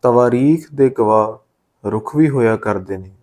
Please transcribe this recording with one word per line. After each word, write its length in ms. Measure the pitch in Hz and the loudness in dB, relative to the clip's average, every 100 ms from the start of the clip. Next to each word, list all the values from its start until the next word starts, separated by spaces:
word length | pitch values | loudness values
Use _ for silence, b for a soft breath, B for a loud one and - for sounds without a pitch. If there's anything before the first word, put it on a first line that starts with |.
ਤਵਾਰੀਖ 640 | 127 120 123 120 135 160 160 | 2 2 2 2 2 0 -2
ਦੇ 160 | 139 135 | 0 0
ਗਵਾਹ 480 | 123 110 110 107 110 _ _ _ _ 104 | 2 2 2 0 -6 _ _ _ _ -6
ਰੁੱਖ 260 | 107 139 147 | -6 -6 0
ਵੀ 140 | 156 | 0
ਹੋਇਆ 280 | 135 117 110 | 2 0 0
ਕਰਦੇ 400 | 107 101 92 95 | -2 -6 -6 -12
ਨੇ 140 | 95 95 | -12 -20